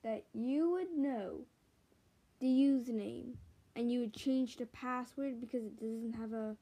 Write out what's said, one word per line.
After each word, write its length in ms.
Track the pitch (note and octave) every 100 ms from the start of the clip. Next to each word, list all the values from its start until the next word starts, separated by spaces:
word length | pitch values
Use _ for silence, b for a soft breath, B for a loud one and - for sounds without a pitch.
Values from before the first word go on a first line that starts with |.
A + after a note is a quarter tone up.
that 220 | A3+ G#3+ -
you 380 | A3 B3 C#4+ E4
would 200 | F4+ F#4
know 520 | D#4+ C#4 A#3+ F#3 D#3+ B3 _ _ _ _ _ _ _ _ _
the 60 | C4
username 880 | B3+ C#4 C4+ A#3+ A3+ G3+ A#3+ B3 A#3 - - _ -
and 160 | A#3+
you 80 | B3
would 140 | A#3
change 420 | - C4+ C4 B3 -
the 100 | A3+
password 720 | - B3+ B3+ B3 - C#4 A#3+
because 220 | A#3 B3+
it 140 | G#3+ -
doesn't 360 | A3 A3+ A3+
have 180 | A3+ A3
a 240 | A3 A3 G#3+